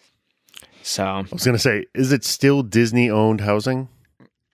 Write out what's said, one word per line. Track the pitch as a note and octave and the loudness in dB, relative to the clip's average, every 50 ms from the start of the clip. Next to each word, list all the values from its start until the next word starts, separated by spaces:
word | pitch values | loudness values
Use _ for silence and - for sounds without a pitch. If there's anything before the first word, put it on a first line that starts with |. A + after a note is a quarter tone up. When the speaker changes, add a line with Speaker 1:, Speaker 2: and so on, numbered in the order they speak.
| _ _ _ _ _ _ _ _ _ _ _ - - _ _ _ | _ _ _ _ _ _ _ _ _ _ _ -20 -20 _ _ _
Speaker 1:
So | - - - - F#2+ | -12 -10 -4 -2 -2
Speaker 2:
I | F#2+ F#2+ F#2+ G2 - | -2 -2 -4 -8 -8
was | - F2+ - | -8 -2 0
gonna | B2+ A#2+ A2 | 0 0 2
say, | - C3 G#2 G#2 - - - | 2 0 0 -2 -4 -8 -4
is | B2+ C3+ B2+ | -2 0 0
it | C#3+ A#2 - | 0 0 0
still | - - - C#3 C#3 C#3 C#3 | -6 -6 0 2 2 2 2
Disney-owned | B2 G2+ F#2+ A2+ A#2+ A2 A#2 B2 A#2+ A#2 G#2+ G#2+ A2 A2 A2 G#2 | 0 0 2 2 2 2 2 2 2 2 2 2 2 2 2 0
housing? | G2+ G#2 G2+ G#2+ G#2+ C#3 B2+ C3 C3 A#2+ _ _ _ _ _ _ _ _ _ _ _ _ | 0 0 -2 0 0 -2 -4 -4 -6 -12 _ _ _ _ _ _ _ _ _ _ _ _